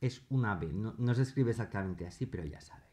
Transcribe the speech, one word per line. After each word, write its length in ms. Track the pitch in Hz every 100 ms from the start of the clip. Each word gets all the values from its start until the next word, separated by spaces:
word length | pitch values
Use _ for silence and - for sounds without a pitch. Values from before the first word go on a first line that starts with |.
es 240 | 131 - -
una 260 | 135 117
B, 180 | 95 80
no, 220 | 87 110 -
no 160 | 123
se 80 | 120
escribe 280 | 131 - 120
exactamente 560 | 117 113 101 95 90 87
así, 200 | - -
pero 180 | 92
ya 160 | 80 -
sabéis. 260 | - - -